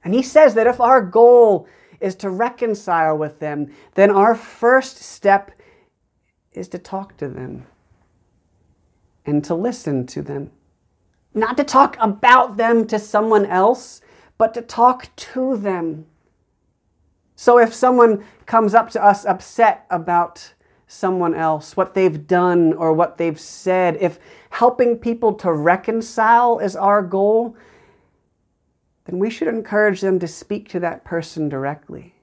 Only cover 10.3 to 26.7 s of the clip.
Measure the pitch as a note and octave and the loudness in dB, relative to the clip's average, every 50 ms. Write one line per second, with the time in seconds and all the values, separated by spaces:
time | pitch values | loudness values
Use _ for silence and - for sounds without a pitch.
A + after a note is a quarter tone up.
10.3 | C#3+ C#3 C#3 C3 _ _ _ _ _ _ _ _ _ _ _ _ _ _ _ _ | -12 -12 -14 -16 _ _ _ _ _ _ _ _ _ _ _ _ _ _ _ _
11.3 | _ G#3+ A3 A3+ B3+ C4+ C#4+ C#4 - C4 C#4 - - - A3+ G#3 G3+ - - B3 | _ -4 -4 -2 -2 -4 -4 0 2 2 2 2 0 -4 -4 -4 -4 0 2 4
12.3 | B3 C4 B3 B3+ G3+ G#3 A3+ A3+ A#3 A#3 A3 A3 A3 G#3 G#3 - - G#3 G#3+ A3+ | 4 4 4 0 -2 -4 0 0 2 0 0 -2 -4 -6 -6 -2 -2 -2 0 2
13.3 | A3 G#3 G3+ F3+ E3+ F#3 F#3+ A3 B3+ B3 - - - - _ _ _ _ _ _ | 2 2 2 0 0 2 2 2 2 0 -6 -18 -20 -20 _ _ _ _ _ _
14.3 | _ _ A3+ A3 A3 A#3+ A#3 - - - A#3+ B3 B3+ B3+ - - _ - - - | _ _ -2 -2 -2 -8 -14 -12 -2 2 2 2 2 2 -8 -20 _ -20 -20 -12
15.3 | - C4 B3+ C4 C4 G#3+ G3+ G3+ F#3+ F3+ E3+ E3 D#3 D#3 D#3 _ _ _ _ _ | -6 -4 -4 -4 -4 -4 -4 -6 -6 -4 -6 -8 -8 -10 -16 _ _ _ _ _
16.3 | _ _ _ _ _ _ _ _ _ _ _ _ _ _ _ _ _ _ _ _ | _ _ _ _ _ _ _ _ _ _ _ _ _ _ _ _ _ _ _ _
17.3 | _ _ - - A#3+ B3 A#3 A3+ A3+ - - B3+ B3+ B3 A#3+ A3+ G#3+ G3+ - - | _ _ 2 4 4 6 4 2 0 -2 0 2 4 4 4 4 4 -2 -6 -16
18.3 | _ _ _ - - A3+ A3+ G#3 G3 A#3 A3 - - A3 - G3+ G3 G3+ - G#3 | _ _ _ -2 -2 0 0 2 2 2 0 0 -6 2 2 2 2 2 -2 -6
19.3 | F#3 F#3 - - - - A3+ G#3+ - - _ _ F#3 E3+ D#3+ F3+ F3 E3+ F3 E3+ | -6 -6 -6 -14 -2 0 2 2 0 -2 _ _ -8 -8 -4 -2 -2 -2 -2 -2
20.3 | - - - - _ _ _ _ _ _ _ _ - - - F#3+ F#3 F#3 F3 E3+ | -8 -20 -20 -20 _ _ _ _ _ _ _ _ -14 -6 -4 -4 -2 -2 -2 -2
21.3 | D#3+ - E3 D#3+ D#3 D3+ D3+ - - - F#3 - - F#3+ F#3+ F3+ D#3 D3+ D3 - | -2 -2 -2 -2 -4 -4 -8 -10 -4 -4 -4 -4 0 0 0 0 0 -4 -4 -2
22.3 | F#3 F3+ F3+ F3+ F3 F3 E3+ D#3+ D#3+ D#3 E3+ D#3+ D#3+ D#3 F3 E3+ - - E3+ E3 | 0 2 2 2 2 2 2 2 0 0 0 -2 2 2 0 -2 0 -6 -6 -6
23.3 | D#3 D#3 - - - - - F#3+ F#3 F#3 F#3 F3 D#3+ - F#3+ E3+ - - _ - | -6 -8 -16 -20 -20 -10 -4 -2 -2 0 0 -2 -2 -2 -4 -6 -6 -8 _ -20
24.3 | - - _ _ - - A#3 B3+ B3 - B3+ A#3+ A#3 A#3 - A#3 A#3 A#3 A#3 A3 | -20 -20 _ _ -4 0 0 0 2 2 0 0 0 -2 -4 -6 -6 -2 -2 -2
25.3 | G3 G#3 - F#3 E3 D3+ D3 E3+ F3 F#3+ - - A3+ A3+ A3 A3+ - - A3 A3 | -2 -2 -4 -4 -4 0 0 0 0 0 -2 -6 -6 -6 -6 -8 -4 -2 2 4
26.3 | A#3 A#3+ B3 A#3+ A#3 - - G3 | 4 4 4 2 0 -2 -4 -6